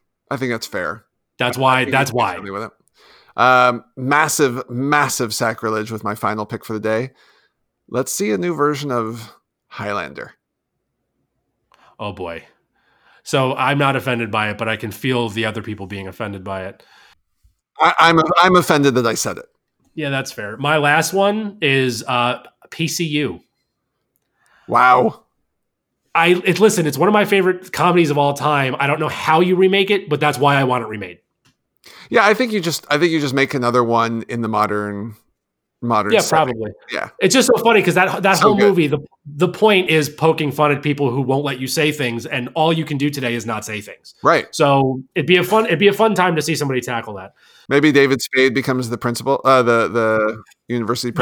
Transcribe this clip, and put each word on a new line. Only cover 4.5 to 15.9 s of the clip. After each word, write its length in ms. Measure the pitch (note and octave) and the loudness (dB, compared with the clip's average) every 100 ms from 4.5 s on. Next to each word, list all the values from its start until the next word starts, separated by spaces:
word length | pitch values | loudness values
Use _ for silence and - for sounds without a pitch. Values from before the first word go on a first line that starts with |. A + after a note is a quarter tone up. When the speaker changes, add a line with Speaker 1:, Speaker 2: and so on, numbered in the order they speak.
| A#2+ - | -2 -8
Speaker 1:
massive 640 | B2 C#3 D3 C#3 - A#2 | -6 -2 0 0 -2 -4
sacrilege 560 | G#2 A#2 A2+ A2+ G#2+ A2 | -2 -4 -2 -4 -4 -6
with 120 | A2 | -8
my 120 | G#2 | -8
final 320 | G#2 G#2 G#2+ G#2+ | -6 -4 -4 -6
pick 180 | A2+ | -10
for 80 | - | -8
the 80 | A2 | -6
day. 300 | G#2+ A2 B2+ _ _ _ _ _ _ _ - | -2 -2 -4 _ _ _ _ _ _ _ -8
Let's 240 | B2 C#3 | -6 -4
see 180 | - G#3 | -4 -2
a 80 | G3+ | -2
new 160 | F3 | -2
version 360 | D#3 D3 C#3+ C#3+ | -2 -2 -2 -4
of 420 | B2 A2 A#2 A2+ - _ _ _ | -4 -4 -8 -16 -20 _ _ _
Highlander. 640 | - G#2 G2+ D2+ - - _ _ _ _ _ _ _ _ _ _ _ _ _ _ _ _ - | -12 -8 -6 -8 -12 -16 _ _ _ _ _ _ _ _ _ _ _ _ _ _ _ _ -12
Speaker 2:
Oh, 140 | G#2 | -12
boy. 320 | F#2+ F2 E2 - _ _ _ _ _ _ _ | -10 -10 -12 -16 _ _ _ _ _ _ _
So 320 | - C#3+ C3 | -4 -2 0
I'm 240 | C3+ B2+ C#3+ | 0 0 2
not 180 | C#3 C3+ | 2 0
offended 340 | C3 A#2+ A2+ | -2 -4 -4
by 200 | G#2+ G#2+ | -2 -4
it, 80 | G#2 | -4
but 100 | A2 | -4
I 80 | A2 | -6
can 140 | A2+ | -8
feel 380 | G2+ C3 B2+ A#2 | -8 -4 -2 -2
the 160 | G#2 | -4
other 180 | A2 G#2+ | -4 -6
people 240 | G2+ G#2 | -10 -10
being 220 | F#2+ | -12